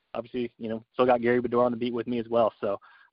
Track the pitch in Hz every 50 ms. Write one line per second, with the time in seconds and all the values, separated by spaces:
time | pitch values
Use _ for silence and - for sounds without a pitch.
0 | _ _ - 117 117 120 - 127 120 113 _ - 117 110 110 113 - _ _ -
1 | 127 127 123 120 117 120 123 123 120 120 120 120 123 123 120 113 123 123 120 120
2 | 113 123 123 120 107 113 117 117 117 104 - - - 104 98 - _ - - -
3 | _ _